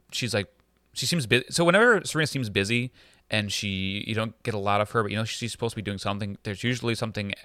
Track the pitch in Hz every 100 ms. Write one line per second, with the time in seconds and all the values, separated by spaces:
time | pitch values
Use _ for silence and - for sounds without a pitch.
0 | - - 120 107 98 _ _ _ _ -
1 | 123 170 113 123 - - 175 190 240 208
2 | - 151 151 139 110 98 98 120 123 _
3 | - _ - 110 104 - 104 95 95 101
4 | - 110 113 - - 107 98 101 104 120
5 | 104 101 110 - 117 - 117 - 104 101
6 | 104 101 104 98 - 98 117 123 120 113
7 | 113 104 101 -